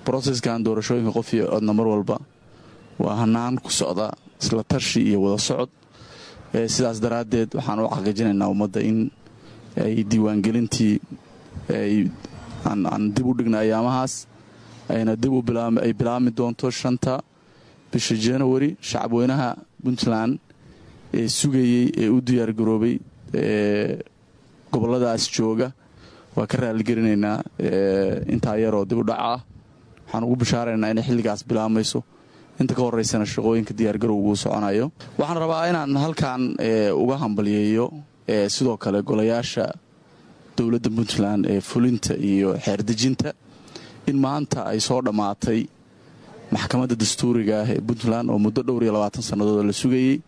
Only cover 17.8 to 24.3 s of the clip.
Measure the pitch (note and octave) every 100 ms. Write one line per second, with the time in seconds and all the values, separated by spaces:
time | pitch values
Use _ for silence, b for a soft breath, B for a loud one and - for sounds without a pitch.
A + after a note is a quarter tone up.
17.8 | b A#2+ - A2 A2 C3 C3 C3 C#3+ F#3
18.8 | - - A2+ A#2 B2+ C3+ B2 - - -
19.8 | B2+ B2+ B2+ A2 A#2+ C#3 _ - B B
20.8 | B B - - A2+ - C#3+ C3 B2 A#2+
21.8 | B2 - A2 B2+ B2 B2 A2+ A2 A2 A2
22.8 | A2+ - - - - - G#2 G#2+ G#2 G#2
23.8 | G#2 - - _ _